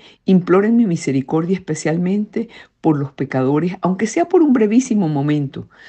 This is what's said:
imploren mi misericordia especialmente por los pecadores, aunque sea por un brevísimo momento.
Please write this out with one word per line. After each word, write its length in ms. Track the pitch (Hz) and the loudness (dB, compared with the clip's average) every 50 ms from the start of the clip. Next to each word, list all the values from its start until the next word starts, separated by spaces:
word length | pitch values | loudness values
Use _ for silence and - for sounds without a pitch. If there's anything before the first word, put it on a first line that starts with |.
| - - - _ _ | -16 -20 -20 _ _
imploren 500 | - 190 180 180 175 175 196 202 214 233 | 2 2 2 2 2 2 2 4 4 2
mi 120 | 233 233 190 | 2 2 2
misericordia 680 | 170 160 - 147 135 139 127 - 156 160 165 170 190 | 0 -2 -2 -2 -2 -2 -2 -2 -2 -2 -2 -2 -4
especialmente 960 | 185 185 - 156 151 - 160 160 170 175 180 196 208 208 - - 226 226 226 - - - _ _ _ | -4 -4 -8 -8 -6 -4 -4 -2 -2 -2 -2 -2 -2 -4 -4 -6 -8 -8 -8 -12 -20 -20 _ _ _
por 160 | - 165 151 139 | 0 0 0 0
los 160 | 139 139 - | -2 -6 -8
pecadores, 640 | - 139 131 - 131 131 131 143 156 165 180 180 - | -8 -8 -4 -2 -2 0 0 0 0 -2 -2 -4 -4
aunque 280 | - 175 190 - 226 214 | -4 -2 -2 -2 -4 -4
sea 200 | - 339 349 349 | -2 -2 -2 0
por 140 | 381 359 | 2 2
un 100 | 320 294 | 4 4
brevísimo 560 | 247 269 220 202 220 254 254 - 233 208 180 156 | 4 2 2 2 2 2 2 2 0 0 0 0
momento. 640 | 151 139 143 147 151 151 143 135 - - - - _ _ - | 0 -2 0 0 0 -2 -2 -4 -8 -12 -16 -16 _ _ -20